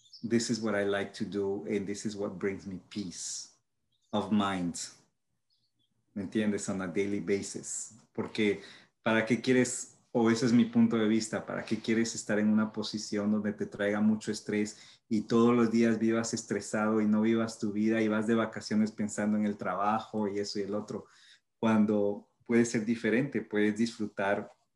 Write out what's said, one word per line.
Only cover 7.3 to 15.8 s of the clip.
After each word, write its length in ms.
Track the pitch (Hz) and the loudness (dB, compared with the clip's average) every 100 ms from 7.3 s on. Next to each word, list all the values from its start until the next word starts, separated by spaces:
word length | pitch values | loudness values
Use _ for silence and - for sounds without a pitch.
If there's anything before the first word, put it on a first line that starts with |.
| 101 98 - - - - - _ | -2 -2 -10 -10 -10 -10 -16 _
Porque, 480 | - - - 107 95 - - - _ | -8 -6 0 0 0 -6 -20 -20 _
¿para 220 | 117 110 110 | 0 2 2
qué 160 | 117 | 0
quieres, 560 | 131 127 127 - - _ _ | 4 4 2 -2 -10 _ _
o 180 | 123 113 | 2 4
ese 160 | 113 123 | 4 4
es 80 | |
mi 120 | 120 113 | 6 6
punto 320 | 120 113 117 | 4 4 4
de 100 | 107 | 2
vista, 380 | 110 110 98 - | 2 0 -6 -6
para 180 | 95 | -8
qué 160 | - 107 | -4 -4
quieres 360 | - 113 113 - | 0 0 0 -4
estar 220 | - 104 | -2 2
en 100 | 107 | 4
una 220 | 107 107 | 4 2
posición 580 | 110 104 107 - 104 104 | -2 -6 -6 -4 -2 0
donde 220 | 107 104 | 0 0
te 120 | - 101 | -4 -6
traiga 360 | 98 101 104 | -2 0 2
mucho 300 | 107 107 - | 2 2 -2
estrés 460 | 107 - 104 104 - - - - | -6 -2 -2 -2 -6 -20 -20 -4
y 140 | 107 | -4
todos 340 | - 117 117 120 | 2 4 6 6
los 160 | 110 | 4
días 280 | 117 | 4